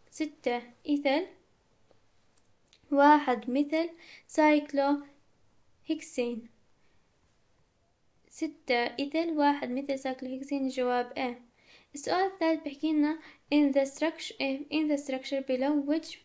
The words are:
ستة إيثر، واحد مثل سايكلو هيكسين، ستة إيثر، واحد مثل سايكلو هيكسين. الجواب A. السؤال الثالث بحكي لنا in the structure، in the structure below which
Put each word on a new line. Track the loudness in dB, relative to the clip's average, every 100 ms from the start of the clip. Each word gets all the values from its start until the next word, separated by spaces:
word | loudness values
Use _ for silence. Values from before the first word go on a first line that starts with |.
| _
ستة | -8 -8 -6 -4 -4 -6 -12 -4
إيثر، | -2 2 0 -2 -10 _ _ _ _ _ _ _ _ _ _ _ _ _ _ -2
واحد | 6 8 8 4 -2 0
مثل | -2 0 0 -2 -8 -20 -20 -4
سايكلو | 4 6 4 2 0 2 0 -4 -20 _ _ _ _ _ _ -6
هيكسين، | -6 -6 -6 -4 -6 -12 _ _ _ _ _ _ _ _ _ _ _ _ _ _ _ _ _ _
ستة | -8 -8 -6 -2 0 0 -4
إيثر، | -4 -2 0
واحد | 2 2 2 -2
مثل | -4 -4 -4
سايكلو | -6 -6 -8
هيكسين. | -10 -6 -2 -2
الجواب | -2 0 0 -2 -4
A. | -6 -6 -14 _ _ -20 _ -10
السؤال | -2 0 0
الثالث | 0 0 0
بحكي | -4 -4 0
لنا | 2 2 -2 -10 -20 _
in | 4 4
the | 4 0
structure، | 0 -4 -4 -10 -6 -4 -4 -4
in | -2 0
the | 0
structure | -2 -6 -4 -4 -2
below | 0 2 0 0
which | -2 -4 -12